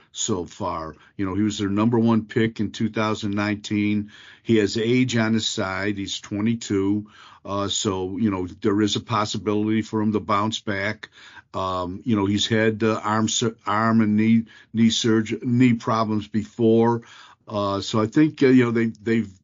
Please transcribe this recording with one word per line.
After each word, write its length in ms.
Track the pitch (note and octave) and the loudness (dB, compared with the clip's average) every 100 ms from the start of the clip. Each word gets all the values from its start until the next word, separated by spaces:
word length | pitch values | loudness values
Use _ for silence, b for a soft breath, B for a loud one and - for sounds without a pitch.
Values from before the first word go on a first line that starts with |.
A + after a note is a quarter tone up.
| _ | _
so 340 | - - G2 D#2+ | -8 -4 -4 -6
far. 500 | - F#2 E2 D#2+ D#2 b - | -8 -8 -6 -10 -14 b -6
You 100 | F#2+ | -4
know, 80 | |
he 80 | F#2+ | -2
was 160 | G#2+ G2+ | -2 -2
their 100 | G2 | -2
number 300 | G2+ A2+ A#2+ | 0 2 2
one 260 | A2+ A2+ | 2 2
pick 340 | G#2+ A#2 A2+ A2+ | 0 -2 -2 -2
in 120 | G2 | -6
two 160 | - A2 | -4 -4
thousand 460 | A2 G#2+ G#2 G#2 | -2 -2 -2 -4
nineteen. 760 | G2+ G#2 G#2 - G#2 G#2 G#2 G#2 B B B | -2 -2 -4 -4 -2 0 -2 -4 B B B
He 140 | - A2+ | 2 2
has 220 | G2+ A#2 | 2 0
age 360 | A2 B2+ B2+ A#2 | 0 2 2 0
on 180 | A2 | 0
his 120 | A2 - | 0 -2
side. 520 | - F#2+ F#2+ G2+ G2 | -4 -4 -4 -4 -6
He's 200 | F#2+ - | -6 -10
twenty-two. 920 | - G2+ A2+ A#2 - G2+ G2 G#2 G#2 B B B | -8 -4 -2 -2 -2 -2 0 -2 -4 B B B
Uh, 240 | G2+ G2+ G2+ | -10 -6 -4
so, 480 | - G#2+ F#2+ F#2 G2 | -2 -2 -2 -4 -2
you 140 | A2 | -2
know, 160 | F#2+ F2+ | 0 -4
there 340 | D#2+ A2 G2+ | -4 0 2
is 160 | G#2 A2+ | 2 -2
a 40 | |
possibility 800 | G#2 A2 G#2+ A2 F#2+ G#2 G#2+ A2 | -2 -2 -2 -4 -2 -2 0 0
for 180 | A2 A2 | -2 -2
him 120 | G#2+ | 0
to 80 | G#2 | 0
bounce 400 | F2+ G2+ A2 - | 0 0 0 -4
back. 500 | - G2 G2+ G#2+ - B B B - | -6 -4 -4 -6 -12 B B B -12
Um, 480 | G2 F#2+ F#2 F2+ G2 | -6 -4 -4 -6 -6
you 120 | A#2+ G#2+ | -2 0
know, 80 | |
he's 220 | G2 G2+ - | 2 0 0
had, 360 | A2+ A2 G#2+ | 2 2 2
uh, 160 | A2 G#2 | 0 0
arm 240 | G2+ A2 A2 | -2 0 0
sur-, 280 | - A#2 - - | 0 -2 -4 -2
arm 340 | G#2 A2+ A2+ | 0 2 4
and 160 | G#2+ G#2+ | 4 4
knee, 280 | A2 A2+ A2+ B B | 4 4 2 B B
knee 180 | A2 A2+ | 2 2
surg-, 540 | - A#2 A2 A2 - | 4 2 2 0 -4
knee 300 | B2+ A#2+ B2+ | -2 4 4
problems 540 | A#2 B2 A2+ G#2+ G#2+ G2 | 4 0 -2 0 -2 -4
before. 720 | A2 G#2 - A2+ A2+ A#2 A#2 B B B B - | -6 -6 0 4 4 4 2 B B B B -10
Uh, 360 | G#2 G2+ G2 | -6 -4 -4
so 180 | - A2+ | -2 0
I 60 | A2 | 2
think, 360 | D3+ D#3 D3+ | 2 2 4
uh, 40 | C3+ | 6
you 180 | B2+ | 6
know, 60 | A#2+ | 6
they, 160 | A2+ A2+ | 2 -2
they've, 440 | G#2+ G#2 A2+ G2 F#2+ | -4 -2 -2 -2 -10